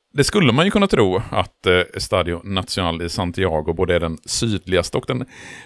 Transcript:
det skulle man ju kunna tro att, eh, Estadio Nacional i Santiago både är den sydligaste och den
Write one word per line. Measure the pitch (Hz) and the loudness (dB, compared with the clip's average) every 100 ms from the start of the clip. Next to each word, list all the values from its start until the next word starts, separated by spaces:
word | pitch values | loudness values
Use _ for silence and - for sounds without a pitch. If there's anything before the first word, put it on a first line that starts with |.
| _ | _
det | 135 | -2
skulle | 135 208 147 | 2 4 4
man | 127 | 4
ju | 190 | 2
kunna | 202 196 | 2 2
tro | - 98 92 - | 4 2 0 -2
att, | 104 90 _ 92 | -4 -4 _ 2
eh, | 90 87 | 2 2
Estadio | - - 95 85 85 | -4 -2 0 0 -4
Nacional | 98 95 87 - 87 82 | -4 -4 -2 -2 -2 -2
i | 85 | -4
Santiago | - 90 90 92 78 78 82 | -4 -4 0 0 0 -2 -2
både | 90 | 0
är | 87 | 2
den | 85 - | 0 -4
sydligaste | - - 113 101 - 90 - - | -8 -4 -2 -2 0 0 0 -4
och | - | -4
den | 127 127 - - - | -6 -6 -14 -20 -20